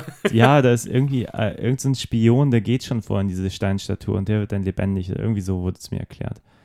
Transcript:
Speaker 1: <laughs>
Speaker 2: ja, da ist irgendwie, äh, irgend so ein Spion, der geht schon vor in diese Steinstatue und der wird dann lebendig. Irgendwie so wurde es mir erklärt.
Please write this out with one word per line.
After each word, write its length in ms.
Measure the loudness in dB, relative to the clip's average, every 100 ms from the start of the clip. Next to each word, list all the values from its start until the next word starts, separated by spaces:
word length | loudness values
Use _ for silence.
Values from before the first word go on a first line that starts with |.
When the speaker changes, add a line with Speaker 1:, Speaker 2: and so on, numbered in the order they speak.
| -4
Speaker 1:
<laughs> 180 | -4 0
Speaker 2:
ja, 300 | 4 6 6
da 100 | 6
ist 140 | 2 0
irgendwie, 380 | 0 0 -2 -4
äh, 280 | -4 -4 -2
irgend 180 | -4 -2
so 100 | -2
ein 40 |
Spion, 560 | -2 -2 2 4 6 4
der 120 | 2
geht 200 | 2 -2
schon 180 | -2 -6
vor 180 | -2 -2
in 80 | -2
diese 220 | -2 -4
Steinstatue 680 | -2 -2 -2 -4 -6 -2 -2
und 120 | 0
der 120 | 0
wird 120 | 0
dann 100 | -2
lebendig. 480 | -2 -2 0 -2 -2
Irgendwie 320 | -4 -2 -2
so 180 | -2 -2
wurde 160 | -2 -4
es 120 | -6
mir 100 | -8
erklärt. 400 | -8 -8 -8 -10 _ _